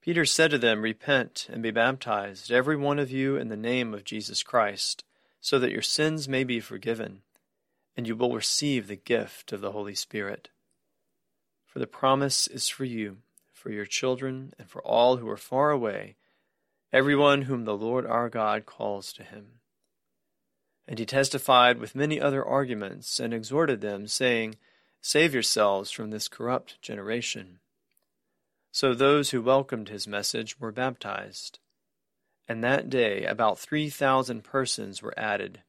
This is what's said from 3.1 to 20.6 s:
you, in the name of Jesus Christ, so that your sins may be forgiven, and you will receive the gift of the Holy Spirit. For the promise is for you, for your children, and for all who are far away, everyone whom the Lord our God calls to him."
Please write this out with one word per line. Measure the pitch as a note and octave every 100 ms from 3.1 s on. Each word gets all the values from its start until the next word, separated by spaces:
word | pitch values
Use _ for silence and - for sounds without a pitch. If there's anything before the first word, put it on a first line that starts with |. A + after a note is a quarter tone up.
you, | C3+ C3+ C#3
in | B2
the | G#2+
name | A2+ B2+ A#2+
of | G#2
Jesus | G2+ A2 G#2 G#2
Christ, | - A#2+ G#2 G2+ - - - _ _ _
so | - C#3
that | B2
your | G2
sins | - - D#3 D#3 C3+
may | C3
be | C3 A#2
forgiven, | - G#2+ A2+ A2+ G#2+ G2 _ _ _ _ _ _ _ -
and | A2+
you | A2+
will | B2
receive | A#2+ - - D3 C3 G2
the | G2+
gift | - A#2 G#2+ - -
of | G2+
the | G2+
Holy | G#2 G2+
Spirit. | G2 - G#2+ G2 G#2 - _ _ _ _ _ _ _ _ _ _ _
For | _ C3+
the | A#2+
promise | - C3 C3+ C#3 - -
is | B2+ -
for | -
you, | C3+ A#2 G#2 G2 _ _ _
for | - -
your | G#2 G2+
children, | - C3 B2+ C3 C3 C3+ -
and | -
for | -
all | - A2+ B2 B2+
who | A#2
are | G#2
far | - B2+ D3
away, | C#3+ A2+ G2+ G#2 - _ _ _ _ _ _ _
everyone | C3 C#3 C#3+ C#3+ C#3+
whom | C3 B2+
the | A2 G#2
Lord | A2 B2 A#2
our | A#2 A#2+
God | A2+ G#2+ G#2+ G#2+
calls | - G#2+ G2+ -
to | -
him." | A#2+ G#2+ G#2 A#2 _ _ _ _ _ _ _ _ _ _